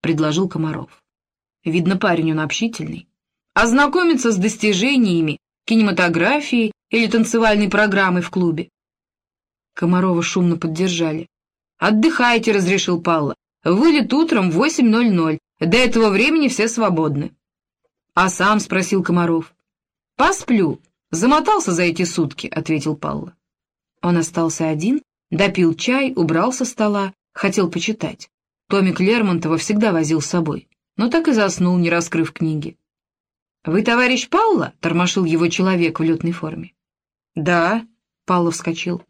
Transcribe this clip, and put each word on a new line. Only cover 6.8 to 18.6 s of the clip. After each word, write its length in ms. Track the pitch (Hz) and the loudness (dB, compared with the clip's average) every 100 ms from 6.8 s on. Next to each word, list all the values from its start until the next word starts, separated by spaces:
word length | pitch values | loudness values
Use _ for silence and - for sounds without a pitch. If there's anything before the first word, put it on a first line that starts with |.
| _ | _
или 160 | 220 226 | -2 0
танцевальной 600 | 233 226 233 220 208 208 | 0 0 2 2 2 2
программой 540 | 202 214 196 190 180 | 2 2 2 0 0
в 80 | 175 | -2
клубе». 400 | 190 175 156 - _ _ _ _ _ _ _ _ _ _ | -2 -2 -2 -8 _ _ _ _ _ _ _ _ _ _
Комарова 480 | - 170 180 185 175 | -4 0 0 2 0
шумно 340 | 170 - 175 170 | -2 0 0 0
поддержали. 680 | 170 160 190 170 165 156 165 _ _ _ _ _ | -4 -4 -4 -2 -4 -4 -10 _ _ _ _ _
«Отдыхайте», — 760 | 175 214 320 320 240 233 226 | 0 4 2 2 2 2 2
разрешил 480 | 202 180 196 - 175 | 0 2 0 0 -2
Палла. 340 | 170 165 147 - _ _ | 0 -2 -2 -8 _ _
«Вылет 480 | 156 180 320 330 240 | 0 4 4 4 2
утром 360 | 269 330 254 185 | 0 2 2 2
в 40 | |
восемь 340 | 160 277 311 240 | 2 0 2 2
ноль 220 | 220 240 | 4 2
ноль. 280 | 185 160 160 _ _ | 2 0 -4 _ _
До 160 | 165 214 | 0 2
этого 320 | 254 233 220 | 2 4 2
времени 400 | 196 254 320 277 | 2 2 2 0
все 200 | - 226 | 0 -4
свободны». 640 | 233 214 170 156 143 151 _ _ _ _ _ _ _ _ | 0 0 0 -2 -2 -8 _ _ _ _ _ _ _ _
«А 140 | - 185 | -2 -2
сам?» — 320 | - 185 214 | 0 0 0